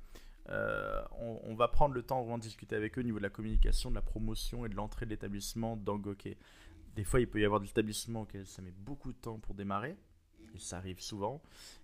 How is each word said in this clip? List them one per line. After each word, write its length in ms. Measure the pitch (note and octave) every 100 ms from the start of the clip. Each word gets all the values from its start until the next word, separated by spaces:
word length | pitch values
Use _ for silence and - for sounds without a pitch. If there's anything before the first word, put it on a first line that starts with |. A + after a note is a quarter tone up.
| - - - - G1+
Euh, 520 | G#1 G#1+ G#1 G1+ G#1 - -
on, 200 | A#2 A2+
on 100 | -
va 140 | A2 A#2+
prendre 260 | - D3
le 80 | B2+
temps 180 | A#2 C3
vraiment 160 | A#2 A#2
de 60 |
discuter 340 | A2 - G#2+ G#2+
avec 220 | G#2+ B2+
eux 20 |
au 40 |
niveau 120 | A#2+ G#2+
de 40 |
la 80 | G2+
communication, 580 | - A2 G#2+ A2 G#2+ B2+
de 60 |
la 80 | G#2+
promotion 640 | G2 A2 A2 A2 - B2 A#2
et 20 |
de 60 |
l'entrée 320 | G2+ G#2+ - A2+
de 40 |
l'établissement 640 | G#2 G2+ G2+ - A#2 A2+ A2
dans 200 | G2+ G#2
Goké. 400 | G2+ G2 G2 F#2+ - - - - - -
Des 80 |
fois, 160 | G2 C3
il 60 | A#2
peut 120 | A2
y 40 | G#2
avoir 140 | G#2
des 60 | G2
établissements 540 | - G#2+ G#2 - A2+
auxquels 240 | G#2 G2+ F#2+
ça 140 | -
met 100 | F#2
beaucoup 400 | F#2 G#2 C#3+ C3
de 40 | A#2+
temps 220 | A#2 -
pour 160 | -
démarrer, 420 | G2+ G2 G2 B2+ G3 - _ _ - -
et 40 | F#2
ça 180 | - F2+
arrive 240 | F#2 F2+
souvent. 420 | - G#2+ G#2 D3 - - - -